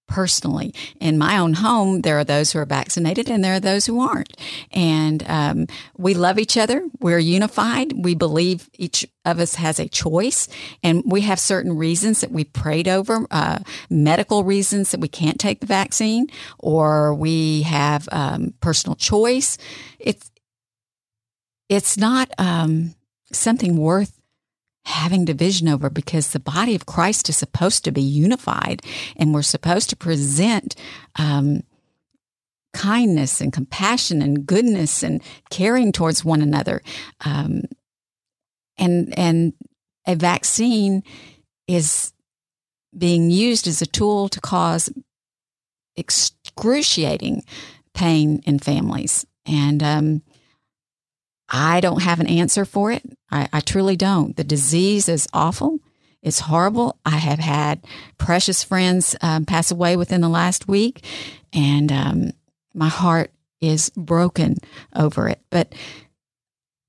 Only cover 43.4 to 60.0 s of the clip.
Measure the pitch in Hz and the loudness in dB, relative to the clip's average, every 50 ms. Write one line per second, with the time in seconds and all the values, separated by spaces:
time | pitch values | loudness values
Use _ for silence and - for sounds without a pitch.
43.4 | 226 247 233 220 - 175 156 - 160 - - - 208 208 208 202 202 196 - - | 4 2 2 0 0 -2 -2 -4 -4 -4 -2 0 0 0 0 0 -2 -2 -4 -8
44.4 | - - 185 175 170 165 165 165 - - - - - _ _ _ _ _ _ _ | -6 -2 0 0 0 0 0 -2 -2 -4 -8 -12 -18 _ _ _ _ _ _ _
45.4 | _ _ _ _ _ _ _ _ _ _ _ 170 - - - - - - - _ | _ _ _ _ _ _ _ _ _ _ _ -10 -6 -2 -2 0 0 -2 -4 _
46.4 | - - - - 214 220 262 294 294 - - - 156 151 151 - - - - - | -16 -20 -10 -2 0 0 2 2 2 0 0 0 0 -2 -2 -2 -4 -4 -4 -6
47.4 | - - - - - - - _ _ _ - - 180 165 160 156 151 151 151 147 | -6 -10 -16 -20 -20 -20 -20 _ _ _ -4 0 2 4 4 4 4 2 2 0
48.4 | - 151 143 139 - 147 143 147 147 - - 135 - 143 - - - - _ _ | 0 0 0 0 0 0 -2 0 0 -2 -4 -4 -4 -4 -4 -4 -6 -8 _ _
49.4 | _ - 151 147 143 147 147 147 151 147 151 151 151 156 151 151 - _ _ _ | _ -2 0 2 2 2 2 2 2 2 2 2 2 0 0 -2 -4 _ _ _
50.4 | _ _ _ _ _ _ _ _ _ _ _ _ _ _ _ _ _ _ _ _ | _ _ _ _ _ _ _ _ _ _ _ _ _ _ _ _ _ _ _ _
51.4 | _ - - 131 147 160 170 180 180 180 - 180 175 180 170 170 170 - 170 170 | _ -6 -2 0 2 2 2 2 2 2 0 0 0 0 0 0 0 2 2 2
52.4 | 180 262 - 208 196 - - 202 202 220 240 - - - - - _ _ - 143 | 2 2 0 0 -2 -2 -2 -2 0 0 -2 -4 -8 -12 -20 -20 _ _ -4 -4
53.4 | - - - 151 - - - 190 190 196 190 170 190 196 196 170 143 - - - | -2 -2 -2 -4 -2 -2 0 0 2 2 2 2 2 2 2 2 2 0 -2 -4
54.4 | 151 143 151 139 135 - 165 170 185 202 208 202 - 160 165 151 - - - 160 | -2 -2 0 0 0 2 2 2 4 2 2 2 0 0 0 -2 -2 -2 -2 0
55.4 | 151 165 - - 277 302 320 302 - _ _ _ _ _ _ _ - 156 - - | 0 0 0 -2 -2 -2 -2 -4 -6 _ _ _ _ _ _ _ -6 -4 -4 -2
56.4 | - 156 156 165 180 202 214 233 240 - - _ - 165 151 156 160 143 147 160 | -2 0 2 2 2 2 2 0 -2 -2 -4 _ -4 -2 -2 0 0 0 0 0
57.4 | 156 151 143 151 147 147 151 - - - - - - - _ - - - 170 185 | 0 0 0 0 0 0 -2 -4 -8 -14 -20 -20 -20 -20 _ -4 0 0 2 2
58.4 | - 196 185 - - - 196 185 185 185 180 185 - - - - - 165 160 160 | 2 0 -2 -2 -2 -2 0 0 2 2 2 2 0 -2 -2 -2 -2 0 0 0
59.4 | 156 - 180 165 160 - 180 170 175 170 180 175 | -2 0 0 0 0 0 -2 0 0 2 2 0